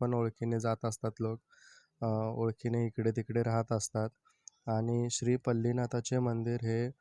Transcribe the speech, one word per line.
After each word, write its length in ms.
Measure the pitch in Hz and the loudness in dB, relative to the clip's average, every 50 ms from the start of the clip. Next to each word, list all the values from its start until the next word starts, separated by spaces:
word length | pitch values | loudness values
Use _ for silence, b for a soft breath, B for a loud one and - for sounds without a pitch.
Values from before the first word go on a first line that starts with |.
पण 140 | 123 120 123 | -2 0 2
ओळखीने 460 | 120 117 113 - - 113 117 117 113 | 2 0 0 -2 -2 -2 0 0 0
जात 240 | 113 117 113 - - | 0 0 0 0 -2
असतात 280 | 113 110 - - 110 110 - | -4 -4 -2 -4 -4 -4 -2
लोक, 200 | 113 110 113 117 - b b b b b b b b b _ _ | -4 -4 -4 -6 -10 b b b b b b b b b _ _
अ, 40 | 120 113 107 110 110 110 117 | -2 0 0 0 0 -2 -2
ओळखीने 520 | 113 113 113 110 - - 117 117 120 117 | 0 0 0 -2 -2 -2 -2 0 0 0
इकडे 240 | 113 - - 110 113 | 0 -2 0 0 2
तिकडे 320 | 110 120 110 - 110 117 | 0 0 -2 -2 0 0
राहत 300 | 117 117 113 113 113 - | 2 2 2 0 2 0
असतात. 360 | 117 107 - - - 110 110 113 - _ b b b b b b b b _ | 0 -2 -2 -2 -2 -2 -2 -4 -6 _ b b b b b b b b _
आणि 420 | 117 110 110 113 117 120 120 120 120 | -2 0 0 0 2 0 0 0 -2
श्री 260 | - - 120 120 123 | -2 -2 0 0 0
पल्लीनाथाचे 840 | 127 - 127 117 113 113 120 120 123 123 120 - 120 113 - 127 127 | 2 0 0 0 2 2 2 2 0 0 0 -2 -4 -2 0 0 0
मंदिर 380 | 123 120 113 113 113 117 120 117 | 2 0 0 0 0 -2 -2 0
हे, 240 | 117 113 113 113 120 127 - _ | 0 0 0 0 -2 -2 -6 _